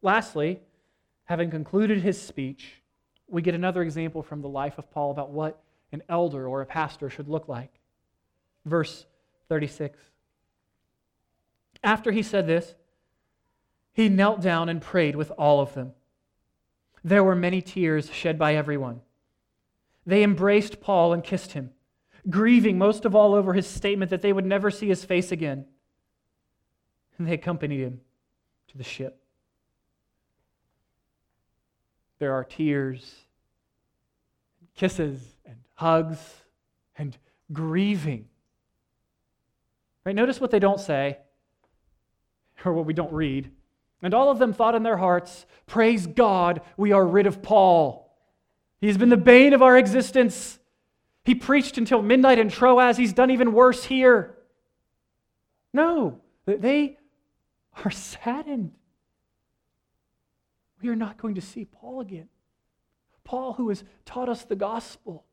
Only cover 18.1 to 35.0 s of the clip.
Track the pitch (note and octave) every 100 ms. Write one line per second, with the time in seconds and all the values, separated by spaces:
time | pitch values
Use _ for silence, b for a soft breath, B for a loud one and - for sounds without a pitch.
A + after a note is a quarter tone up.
18.1 | - E3+ D#3+ D#3 D3+ D3 D3 C3 A#2+ _
19.1 | _ _ _ _ _ _ _ _ _ -
20.1 | F#3+ G#3 F3+ G3 G#3 G#3 - - G3 E3+
21.1 | E3+ E3+ F#3 - D3 C3 _ _ _ b
22.1 | b G3 F3 A3 B3 G#3+ F#3 G3+ G#3+ A#3
23.1 | G3 G#3 G3+ F#3+ F#3 F#3 - G3+ G3+ F#3
24.1 | F3+ G3+ G3 F#3+ G3 G3+ G3 G#3 F#3 -
25.1 | F3+ F3+ F3+ D#3 C#3 C3+ _ _ _ _
26.1 | _ _ _ _ _ _ _ _ _ _
27.1 | _ E3+ E3 E3+ E3+ D3 C#3 C3 B2 _
28.1 | _ _ _ _ _ _ C3+ B2 - C3
29.1 | _ _ _ _ _ _ _ _ _ _
30.1 | _ _ _ _ _ _ _ _ _ _
31.1 | _ _ _ _ _ _ _ _ _ _
32.1 | _ D3 C3+ B2+ - D#3 C#3+ C3+ C3 -
33.1 | - _ _ _ _ _ _ _ _ _
34.1 | _ _ _ _ _ E3+ _ F#3 -